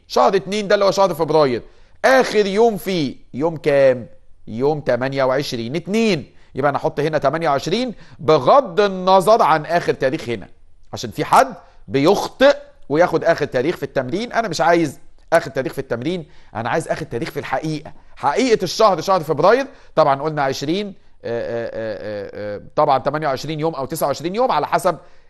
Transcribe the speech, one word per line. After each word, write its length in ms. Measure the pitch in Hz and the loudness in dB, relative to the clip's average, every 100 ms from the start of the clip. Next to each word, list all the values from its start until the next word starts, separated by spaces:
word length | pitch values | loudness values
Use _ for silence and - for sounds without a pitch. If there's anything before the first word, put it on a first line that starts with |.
| _ | _
شهر 280 | - 240 190 | 2 2 2
اتنين 320 | 180 208 196 | -2 -6 0
ده 60 | |
اللي 100 | 202 | 2
هو 60 | 196 | 2
شهر 240 | 190 196 | 2 2
فبراير، 480 | 175 156 156 143 113 - - - - | 2 0 2 2 0 -8 -20 -20 -2
اخر 420 | 220 262 220 220 202 | 2 4 4 0 0
يوم 300 | 190 233 202 | 2 2 0
فيه 400 | - 185 135 - - | -4 -2 -4 -6 -14
يوم 220 | 120 160 160 | -4 -4 -2
كام؟ 500 | 151 139 135 123 110 - - - - | 0 4 4 2 -4 -18 -20 -20 -14
يوم 320 | 113 139 151 | -4 -2 -2
تمانية 440 | - 120 131 139 | -2 -2 -2 -2
وعشرين 520 | 131 135 139 123 113 160 | 0 0 -4 -8 -6 -8
اتنين. 560 | 170 214 226 165 104 - - | -4 -2 0 0 -4 -20 -14
يبقى 140 | - 143 | -4 -2
انا 100 | 135 | -2
احط 220 | 156 151 | -4 -2
هنا 180 | 147 151 | -2 0
تمانية 300 | 135 156 165 | -2 -2 -2
وعشرين 460 | 139 156 208 254 - - - | -2 -2 -4 -4 -8 -18 -8
بغض 600 | 139 156 127 262 247 170 | 2 2 6 4 4 0
النظر 640 | 208 185 185 190 185 226 | 0 0 4 4 6 4
عن 240 | 185 156 151 | 4 2 2
اخر 260 | 170 - | -2 0
تاريخ 360 | 143 135 143 120 | -2 -2 -4 -6
هنا، 200 | 113 - - - - - | -8 -8 -20 -20 -20 -16
عشان 180 | 117 117 | -12 -10
في 140 | 123 | -6
حد 300 | - 196 262 202 - - - | 2 4 2 -2 -20 -20 -4
بيخطئ 680 | 160 147 208 - - - 554 - - - | 2 2 2 -2 4 4 4 -4 -20 -4
وياخد 360 | 147 175 165 | 2 2 2
اخر 220 | 143 160 143 | 2 0 0
تاريخ 300 | 131 135 180 | -2 -2 -4
في 60 | |
التمرين. 500 | 139 143 127 170 240 | -4 -4 -4 -6 -4
انا 160 | - 226 | -4 -4
مش 120 | 156 | 0
عايز 380 | 160 175 156 - - - - | 2 4 2 -6 -18 -20 0
اخر 180 | 165 151 | 0 0
تاريخ 220 | 139 131 | -6 -6
في 60 | - | -8
التمرين، 480 | 135 117 135 180 151 - - | -6 -6 -4 -6 -8 -20 -14
انا 160 | - 117 | -8 -4
عايز 180 | 123 - | -4 -4
اخر 160 | 170 | -6
تاريخ 260 | 151 120 160 | -6 -8 -8
في 100 | 147 | -8
الحقيقه، 520 | - 131 160 156 - - - - | -6 -6 -4 -6 -10 -18 -20 -4
حقيقه 480 | 131 160 262 214 | -2 0 2 2
الشهر 360 | 180 - 220 185 | 0 2 4 4
شهر 200 | - 185 | 0 -2
فبراير. 460 | 147 143 175 247 269 - - | 0 2 4 4 0 -10 -6
طبعا 280 | - 151 135 | 2 2 2
قلنا 200 | 151 147 | -2 -2
عشرين، 440 | 135 135 143 185 208 | -2 -2 -4 -4 -6
آه، 60 | - - - | -12 -20 -14
آه، 420 | - 117 - 117 117 | -8 -6 -4 -6 -6
آه، 640 | - 113 98 104 104 98 | -8 -8 -8 -10 -10 -12
آه، 220 | - 104 101 | -12 -10 -10
آه، 60 | 80 - | -6 0
طبعا 220 | 151 135 | 2 4
تمانية 300 | 143 151 156 | 2 -2 -4
وعشرين 320 | 131 143 156 | -4 -6 -4
يوم 140 | 160 | -4
او 100 | 143 | -4
تسعة 220 | 135 160 156 | -8 -4 -4
وعشرين 280 | 135 156 | -2 -4
يوم 180 | 202 254 | -2 0
على 140 | 151 143 | 0 0
حسب 300 | 170 185 160 - - | 0 0 -2 -10 -20